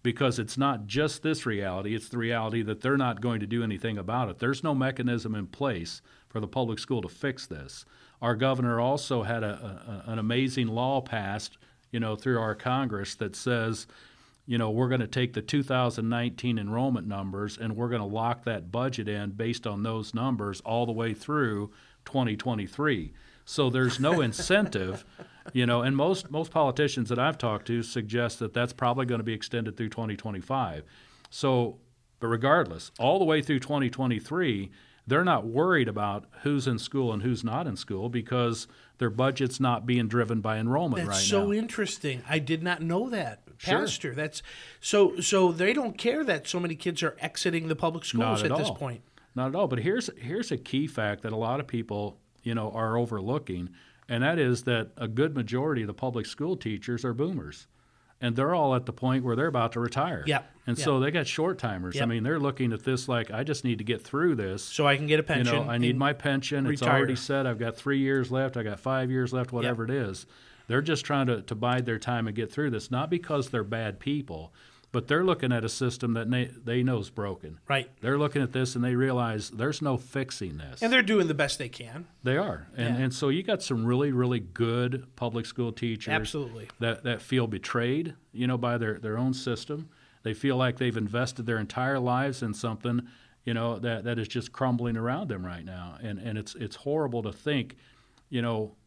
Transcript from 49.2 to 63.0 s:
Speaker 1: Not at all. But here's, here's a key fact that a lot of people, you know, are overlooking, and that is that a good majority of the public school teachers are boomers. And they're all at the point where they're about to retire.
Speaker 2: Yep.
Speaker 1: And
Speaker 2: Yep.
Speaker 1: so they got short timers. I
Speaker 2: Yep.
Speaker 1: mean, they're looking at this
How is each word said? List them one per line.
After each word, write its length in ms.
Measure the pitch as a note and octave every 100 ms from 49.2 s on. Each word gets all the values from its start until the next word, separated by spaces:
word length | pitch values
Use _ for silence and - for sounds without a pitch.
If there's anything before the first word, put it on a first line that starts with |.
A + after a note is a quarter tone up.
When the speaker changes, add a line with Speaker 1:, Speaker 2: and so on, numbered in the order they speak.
| _ B2+
Speaker 1:
Not 140 | C3
at 60 | D#3+
all. 120 | F3+
But 120 | B2
here's, 300 | C3 A#3 - -
here's 340 | A#2+ F#3+ -
a 60 | B2+
key 300 | - C3 D3+
fact 360 | - G#2+ G#2
that 100 | A2
a 40 | A2
lot 220 | A2+ C3+
of 80 | C#3
people, 520 | A#2+ A2+ G#2 G#2 - _ _
you 100 | A#2 A2+
know, 160 | G#2+
are 260 | A2+ A2+ A#2
overlooking, 720 | A#2 G#2+ G2 C#3+ - F2+ F2+ - - _ -
and 160 | A#2+
that 140 | C3+ E3+
is 240 | C3 A#2+
that 280 | B2+ A#2 A2 -
a 120 | A#2
good 280 | A2+ D#3+ C#3
majority 460 | G#2+ B2 D3+ C3
of 60 | G#2
the 60 |
public 320 | - C3 A#2+ -
school 280 | - D3+ F#3+
teachers 480 | A2+ G2+ - A#2
are 100 | B2+
boomers. 540 | A2+ D#3+ E3 D2+ - - _ _ _ _ _
And 160 | B2 A#2
they're 180 | C#3+ F3
all 180 | C#3+
at 120 | B2+ B2+
the 80 |
point 320 | A#2 B2+ C3 B2+
where 100 | A#2
they're 120 | D#3+
about 260 | C3+ A2+
to 80 | A#2
retire. 420 | A#2 C3+ D#3+ D3+ D3
Speaker 2:
Yep. 240 | C#3 - - -
Speaker 1:
And 120 | A#2+
Speaker 2:
Yep. 80 | C#3+
Speaker 1:
so 140 | C3+
they 100 | C#3
got 160 | E3 C3
short 300 | - E3 F#3+
timers. 400 | A#2+ F#2+ F2+ C3+
I 20 |
Speaker 2:
Yep. 60 | A#2
Speaker 1:
mean, 140 | A#2
they're 160 | A#2 D#3+
looking 320 | C#3 C3 B2+
at 120 | A2 -
this 240 | B2+